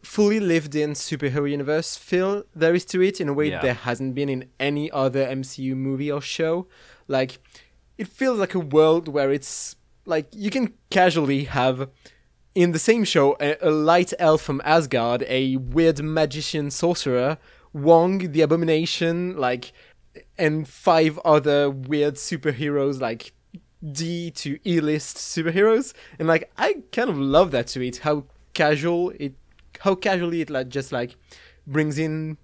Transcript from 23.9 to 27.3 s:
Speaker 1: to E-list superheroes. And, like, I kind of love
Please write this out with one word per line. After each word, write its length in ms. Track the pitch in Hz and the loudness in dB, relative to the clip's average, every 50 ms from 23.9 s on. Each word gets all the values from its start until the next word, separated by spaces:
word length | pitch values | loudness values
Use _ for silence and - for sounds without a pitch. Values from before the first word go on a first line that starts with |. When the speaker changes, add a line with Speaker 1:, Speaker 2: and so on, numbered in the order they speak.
| 139 139 165 165 175 175 170 170 | -8 -6 -6 -6 -6 -6 -8 -8
Speaker 1:
to 300 | - - - - 139 160 _ | -10 -10 -8 -8 -8 -6 _
E-list 540 | 214 175 165 151 151 151 151 - - - - | 0 0 2 2 2 0 -2 -4 -6 -10 -10
superheroes. 760 | - - - - 160 165 165 190 202 220 226 220 269 - - - - - - - | -10 -8 -4 -2 -2 0 2 2 4 4 4 2 0 -2 -10 -18 -20 -20 -10 -4
And, 80 | 160 160 | 0 2
like, 240 | 165 156 - - _ | 2 2 0 -4 _
I 280 | - 214 - 403 302 - _ | -2 0 0 0 -2 -6 _
kind 180 | - - 226 302 | -4 -2 -2 0
of 80 | 185 143 | 0 -2
love 320 | 139 135 | 0 4